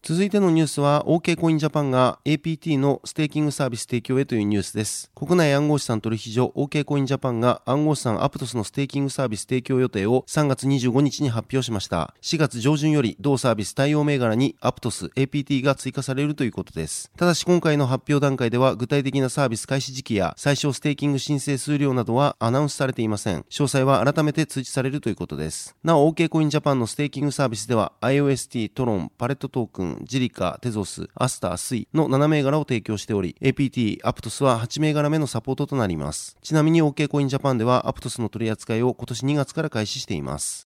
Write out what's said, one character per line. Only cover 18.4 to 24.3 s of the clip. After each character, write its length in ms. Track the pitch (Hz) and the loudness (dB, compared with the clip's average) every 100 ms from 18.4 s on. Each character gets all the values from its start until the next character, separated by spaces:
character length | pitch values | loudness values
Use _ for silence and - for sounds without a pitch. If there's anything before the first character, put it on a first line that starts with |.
| 120 | 0
で 100 | 120 | 4
は、 180 | 131 104 | 2 2
具 100 | 120 | 0
体 160 | 143 | 0
的 180 | 135 135 | 0 0
な 80 | 131 | 0
サ 180 | - 135 | 0 0
ー 20 | |
ビ 80 | 113 | -2
ス 100 | - | -2
開 140 | 135 | -4
始 120 | 131 | -4
時 120 | 131 | -10
期 100 | - | -2
や、 200 | 107 87 - | 0 0 -2
最 180 | 147 | 0
小 180 | 135 147 | 0 0
ス 60 | 127 | -2
テ 140 | 156 | -2
ー 20 | |
キ 140 | 143 147 | 0 0
ン 60 | |
グ 40 | 139 | 0
申 220 | - 143 | 0 -2
請 180 | 135 135 | 0 -4
数 200 | - 147 | 0 0
量 160 | 143 | 2
な 100 | 127 | 2
ど 100 | 110 | 2
は 220 | 117 143 - | 2 2 2
ア 140 | 113 | 0
ナ 80 | 127 | 2
ウ 60 | 147 | 0
ン 20 | |
ス 60 | |
さ 120 | - 135 | 0 -4
れ 60 | |
て 100 | 127 | 0
い 60 | 110 | 0
ま 100 | 107 | 0
せ 140 | - | -2
ん。 80 | 85 - | -4 -6
詳 160 | - 147 | -2 0
細 180 | 139 | 2
は 200 | 131 131 | 4 4
改 180 | 120 156 | 2 2
め 100 | 151 | 0